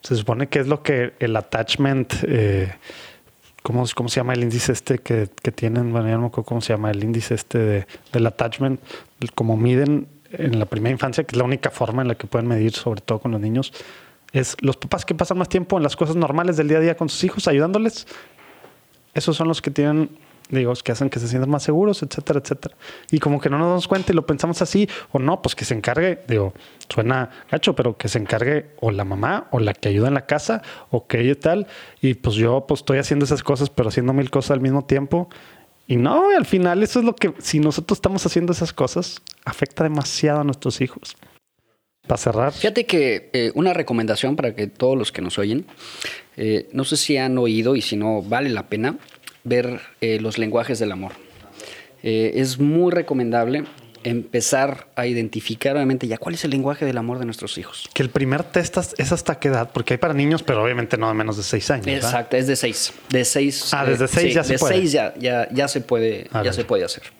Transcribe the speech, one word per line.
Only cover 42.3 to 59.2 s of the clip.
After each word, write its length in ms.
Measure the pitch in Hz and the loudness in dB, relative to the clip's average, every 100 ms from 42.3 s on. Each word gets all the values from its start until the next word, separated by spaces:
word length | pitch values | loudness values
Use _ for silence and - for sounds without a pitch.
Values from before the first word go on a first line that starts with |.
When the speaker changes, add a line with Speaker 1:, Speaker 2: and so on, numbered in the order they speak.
| 107 131 | 2 0
Speaker 2:
Fíjate 320 | - 208 208 233 | 0 0 0 0
que, 440 | 180 139 104 - | 2 2 0 -2
eh, 180 | 127 117 147 | -2 0 2
una 180 | 180 | 2
recomendación 640 | 170 147 117 113 104 135 143 | 0 0 0 0 0 0 0
para 180 | 120 104 | -2 -2
que 120 | 104 | -6
todos 300 | - 127 135 | 0 2 2
los 140 | 107 | -2
que 100 | - | -4
nos 160 | 92 - | -6 -2
oyen, 260 | 101 123 185 - - - - - - - | -2 -2 -6 -18 -20 -12 -12 -12 -18 -6
eh, 320 | 110 107 - | -2 -2 -2
no 140 | - 135 | -6 -2
sé 100 | 151 | -2
si 220 | - 139 | 0 0
han 200 | 131 127 | 2 2
oído 380 | 120 110 113 135 | 2 2 2 2
y 60 | |
si 160 | - 107 | 0 -2
no, 240 | 107 110 | 0 -2
vale 260 | 95 120 139 | 0 -2 0
la 180 | 107 - | -4 -4
pena, 280 | 104 123 - - - - _ 123 | -4 -4 -4 -14 -20 -20 _ 0
ver, 320 | 120 123 123 - _ | 0 0 -6 -14 _
eh, 180 | 117 110 | -2 0
los 180 | 110 107 | -2 -2
lenguajes 420 | 110 117 113 113 | 0 0 0 -2
del 120 | 110 | -2
amor. 220 | 92 95 - - - - - - - - - | -4 -10 -14 -20 -20 -20 -20 -20 -20 -20 -8
Eh, 300 | - 110 110 - | -2 0 0 0
es 240 | 131 127 | -2 0
muy 320 | 143 160 180 | 2 4 2
recomendable 720 | 170 165 135 120 117 117 143 147 - - - | 2 -2 -2 0 0 0 -2 -6 -14 -20 -10
empezar 840 | 120 117 110 123 113 135 139 135 - - | -4 -4 -2 -2 2 2 0 -2 -10 -6
a 100 | 123 | -4
identificar, 680 | 120 113 110 - 110 139 143 | -2 -4 -6 -8 -2 0 2
obviamente, 320 | 135 131 123 | 2 0 -2
ya 100 | 113 | -6
cuál 180 | - 165 | -6 -4
es 100 | 160 | -2
el 60 | |
lenguaje 340 | 135 135 143 143 | 0 -2 -2 -2
del 120 | 123 | -2
amor 220 | 117 123 | -4 -4
de 60 | 120 | -6
nuestros 320 | 110 101 - | -8 -10 -10
hijos. 320 | - - - | -12 -14 -8
Speaker 1:
Que 100 | - | -2
el 60 | 131 | 0
primer 340 | 139 135 143 | 0 0 -2
test 340 | 170 180 170 - | 0 0 0 -2
es, 180 | 180 - | -4 -4
es 140 | 139 | -2
hasta 260 | 170 | 0